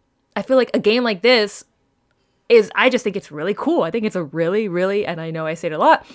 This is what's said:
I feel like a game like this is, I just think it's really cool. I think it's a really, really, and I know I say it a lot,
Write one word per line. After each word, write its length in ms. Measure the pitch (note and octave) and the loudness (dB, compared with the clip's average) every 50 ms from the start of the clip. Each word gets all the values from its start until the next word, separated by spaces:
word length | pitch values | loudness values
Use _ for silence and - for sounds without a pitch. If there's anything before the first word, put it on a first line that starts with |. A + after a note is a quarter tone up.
| _ _ _ _ _ _ _ | _ _ _ _ _ _ _
I 60 | G3+ | -8
feel 160 | - - C4 | -2 2 2
like 140 | C4 A#3 - - | 2 2 2 -2
a 60 | - | 0
game 240 | - G3+ A3+ B3+ B3 | 2 2 2 2 0
like 180 | A3+ G#3 E3+ | -2 -2 0
this 440 | A3+ A#3+ B3+ A3+ G#3 G3+ - - - _ _ _ _ _ _ _ _ _ _ _ _ _ _ _ _ | 2 4 4 4 2 0 -4 -12 -16 _ _ _ _ _ _ _ _ _ _ _ _ _ _ _ _
is, 240 | - A#3 A3+ G3+ - - | 4 6 6 6 4 0
I 140 | G3 A3 C4 | 0 2 2
just 140 | B3+ A#3 - | 2 0 -2
think 120 | G#3 F#3 | -4 -6
it's 160 | G3 - - | -6 -8 -10
really 220 | D3+ D3+ D#3+ G3 G3+ | -10 -6 -6 -6 -6
cool. 300 | - - C#4 F4 D4 E3+ | -4 -2 0 0 0 0
I 80 | E3 | -2
think 140 | D#3+ - G#3+ | -2 -4 -4
it's 100 | G#3+ - | -4 -4
a 80 | F#3 D#3+ | -4 -6
really, 440 | C3+ D#3+ E3 E3 E3+ G3 A3 A3 | -6 -4 -2 -2 0 0 -2 -2
really, 380 | F#3+ E3+ F3 F#3 F#3+ G3+ G#3 - | -2 -2 -2 0 0 0 -2 -4
and 140 | - E3+ E3 | -4 -6 -8
I 80 | D#3+ E3 | -8 -8
know 140 | D#3+ D#3+ D#3+ | -8 -6 -6
I 80 | D#3 E3 | -6 -6
say 140 | E3 - | -6 -6
it 60 | D#3+ D#3 | -6 -2
a 40 | |
lot, 280 | D#3+ A3+ D#4 D4+ - - - | 2 2 4 2 2 0 -8